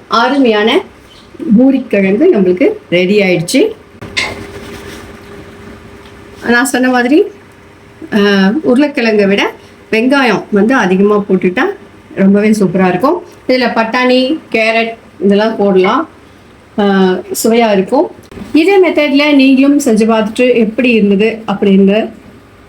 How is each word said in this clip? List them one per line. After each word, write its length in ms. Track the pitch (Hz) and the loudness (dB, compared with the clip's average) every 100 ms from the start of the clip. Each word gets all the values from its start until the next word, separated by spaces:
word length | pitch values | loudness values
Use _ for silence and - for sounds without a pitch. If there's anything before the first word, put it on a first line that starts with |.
| - | -4
அருமையான 720 | 214 254 277 247 208 220 294 - - - - - - 320 220 | -2 0 2 2 2 0 0 -4 -12 -20 -20 -20 -10 0 4
பூரிக்கிழங்கு 680 | 269 269 - 202 190 214 349 | 4 2 -2 -2 0 2 2
நம்மளுக்கு 340 | 233 180 180 359 - - | 2 0 0 0 -2 -4
ரெடி 320 | 175 180 208 | -2 0 0
ஆயிடுச்சு. 460 | 190 170 165 262 440 - - - - - - - - - - - - - - - - - - - - - - - - - - - - | 0 0 0 0 0 -4 -18 -20 -14 -10 -8 -10 -16 -18 -18 -18 -18 -18 -20 -20 -20 -20 -20 -20 -20 -20 -20 -20 -20 -20 -20 -10 -2
நான் 180 | 240 254 | 0 0
சொன்ன 240 | 247 254 | -2 0
மாதிரி, 340 | 247 240 311 403 - - - - - - - - | 0 2 2 0 -6 -20 -20 -20 -20 -20 -20 -6
ஆ, 40 | 214 202 196 190 277 | 0 2 2 0 0
உருளைக்கிழங்கை 640 | 285 247 294 285 233 214 196 | 0 0 0 -2 -2 0 0
விட 240 | 202 392 - - - - | 0 -2 -6 -20 -20 -6
வெங்காயம் 520 | 220 247 277 247 185 - | -2 0 0 0 -2 -2
வந்து 240 | 196 214 262 | 0 0 0
அதிகமா 480 | 185 190 202 208 202 | 0 2 2 0 0
போட்டுட்டா 340 | 185 185 185 359 403 - - - - | -2 0 -2 -4 -6 -16 -20 -12 -2
ரொம்பவே 340 | 196 202 214 | 2 2 2
சூப்பரா 380 | 214 185 190 185 | 0 0 0 0
இருக்கும். 360 | 175 269 349 - - - | 0 -2 -2 -6 -10 -4
இதுல 260 | 254 240 | -2 -2
பட்டாணி, 640 | 226 220 247 254 254 262 320 - | -2 -4 -2 0 0 0 -4 -4
கேரட் 420 | 226 220 226 226 226 - - | -2 0 -2 -4 -8 -18 -4
இதெல்லாம் 320 | 196 202 220 220 | 0 2 0 0
போடலாம். 540 | 202 185 190 247 320 - - - - - - - | 0 2 0 -2 -4 -12 -20 -20 -20 -20 -12 -4
ஆ, 360 | 202 196 190 185 - 370 | 0 2 0 -2 -6 -4
சுவையா 280 | 233 226 226 | 0 2 2
இருக்கும். 360 | 202 190 262 359 - - - - | 0 0 -2 -2 -6 -20 -18 -4
இதே 340 | 294 339 403 339 | 0 2 4 2
மெத்தட்ல 480 | 302 294 277 294 285 | 0 0 0 2 4
நீங்களும் 440 | 269 262 277 285 | 4 4 2 2
செஞ்சு 340 | 262 214 226 | 0 0 2
பார்த்துட்டு 420 | 220 214 - 247 240 | 0 -2 0 0 2
எப்படி 340 | 220 220 254 | 0 0 0
இருந்தது 540 | 226 202 196 220 220 - | 2 2 2 0 -4 -6
அப்படின்னு 600 | 196 202 196 196 208 - - - - - - | -2 2 4 4 2 -2 -8 -20 -20 -20 -20